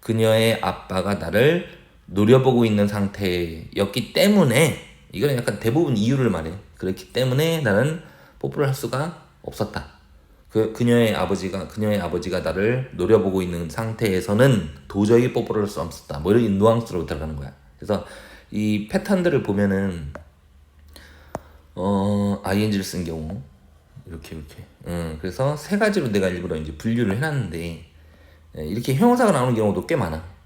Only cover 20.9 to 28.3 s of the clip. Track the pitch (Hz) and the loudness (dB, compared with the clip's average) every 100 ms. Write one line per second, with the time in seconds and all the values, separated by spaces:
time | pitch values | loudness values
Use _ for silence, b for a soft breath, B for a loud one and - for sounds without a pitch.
20.9 | B B B B B B B _ - 92 | B B B B B B B _ -6 0
21.9 | 101 98 104 101 101 - 98 107 101 95 | 0 2 2 0 -2 -2 0 2 0 -2
22.9 | - 82 82 78 101 - - _ - _ | -6 -6 -6 -8 -10 -12 -20 _ -20 _
23.9 | - - 82 - 80 71 - - _ - | -20 -18 -18 -14 -16 -16 -18 -20 _ -10
24.9 | 87 82 80 92 87 135 147 - 202 220 | -8 -6 -8 -10 -4 -2 -2 -4 0 2
25.9 | 202 135 101 95 90 87 80 78 78 117 | 2 0 0 0 -2 -4 -6 -6 -6 -2
26.9 | 117 110 101 156 147 98 82 85 82 - | 0 0 0 -2 -2 -4 -6 -8 -10 -16
27.9 | b b b b | b b b b